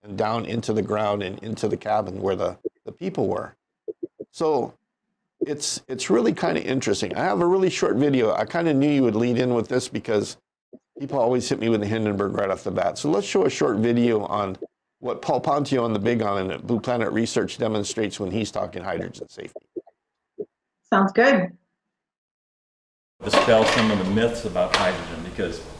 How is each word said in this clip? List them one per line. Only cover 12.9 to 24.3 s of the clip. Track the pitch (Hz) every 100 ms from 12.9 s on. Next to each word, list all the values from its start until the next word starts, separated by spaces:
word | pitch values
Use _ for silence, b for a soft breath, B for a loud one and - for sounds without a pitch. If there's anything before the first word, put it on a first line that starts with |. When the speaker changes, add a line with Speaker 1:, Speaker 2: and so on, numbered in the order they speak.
| -
Speaker 1:
So | 147
let's | 196 196
show | 202 185
a |
short | - 143 104
video | 117 120 120 110 95
on | 104 98 95 - _ _ _
what | 123 110
Paul | - 131
Pontio | 156 143 139 131
on | 117
the | 107
Big | 110 120
On | 104 101
and | 95
at | 76 104
Blue | 117
Planet | 127 120 104
Research | 110 117 120 95 -
demonstrates | 113 107 101 - 104 -
when | 95
he's | 107 101
talking | 95 95 90
hydrogen | 92 87 90 - -
safety. | - - - _ - - _ _ _ _ - - _ _ _ -
Speaker 2:
Sounds | 196 190
good. | - 262 220 - - _ _ _ _ _ _ _ _ _ _ _ _ _ _ _ -
Speaker 3:
Dispel | 107 - - 110
some | 110 123 110
of | 101
the | 92
myths | 107 117